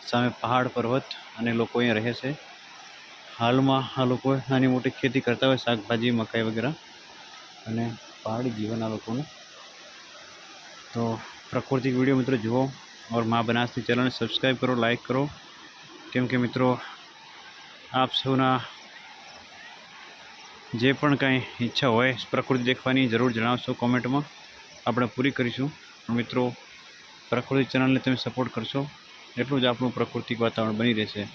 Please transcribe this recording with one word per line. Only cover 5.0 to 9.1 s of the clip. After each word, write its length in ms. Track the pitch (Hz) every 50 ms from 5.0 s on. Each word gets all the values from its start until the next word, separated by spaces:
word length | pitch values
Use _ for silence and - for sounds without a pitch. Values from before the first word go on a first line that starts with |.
| - 135 120 135 127
કરતા 240 | - 120 110 - 135
હોય, 140 | 131 123 -
શાકભાજી, 540 | - 120 113 101 - 117 117 113 123 120 117
મકાઈ 280 | 113 110 - 117 113 110
વગેરે, 240 | 107 113 110 131 156 - - - - - - - - - - - - - - - - - -
અને 200 | 113 113 113 117 117 117 117 - - - - -
પહાડી 320 | 107 110 117 127 131 113 107
જીવન 260 | 107 104 113 113 113
આ 100 | 110 110
લોકોનું. 340 | 107 - -